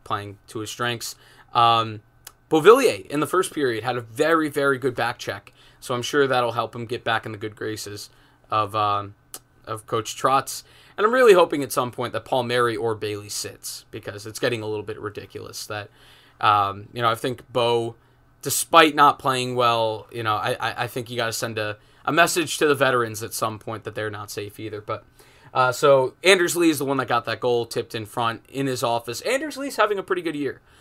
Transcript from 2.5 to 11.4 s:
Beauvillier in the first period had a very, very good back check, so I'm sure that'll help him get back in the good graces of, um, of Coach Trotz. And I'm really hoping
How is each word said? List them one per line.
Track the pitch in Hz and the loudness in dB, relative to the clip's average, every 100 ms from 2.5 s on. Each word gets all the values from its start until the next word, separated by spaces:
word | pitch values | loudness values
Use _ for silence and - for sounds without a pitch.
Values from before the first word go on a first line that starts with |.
Beauvillier | 156 170 262 220 101 - | 6 8 8 6 0 -4
in | 147 | -4
the | 147 | 0
first | 180 185 | 0 -2
period | 151 131 113 | -2 -2 -2
had | 123 123 | -4 -6
a | |
very, | 113 113 151 165 156 | -8 -2 2 2 2
very | 143 139 131 | 0 0 0
good | 131 | -2
back | 120 117 - | -2 -4 -4
check, | - 98 - _ - _ | -8 -10 -12 _ -20 _
so | - | -6
I'm | 123 | -6
sure | 120 147 135 | 0 2 4
that'll | 127 120 | 2 0
help | 120 113 120 | -2 -4 -6
him | |
get | 117 117 | -8 -6
back | 117 113 | -2 -2
in | 117 | -4
the | 104 | -10
good | 107 - | -10 -8
graces | 110 107 101 104 - _ _ _ - | -8 -8 -10 -14 -18 _ _ _ -4
of, | 107 104 110 | -2 0 0
um, | 104 101 101 - _ - _ _ | 0 0 -4 -16 _ -20 _ _
of | - 110 - | -12 -12 -4
Coach | 117 110 | -4 -4
Trotz. | - 135 135 - - - - - - | -2 2 2 0 -12 -14 -20 -18 0
And | |
I'm | 214 | 2
really | 254 240 | 6 8
hoping | 180 | 8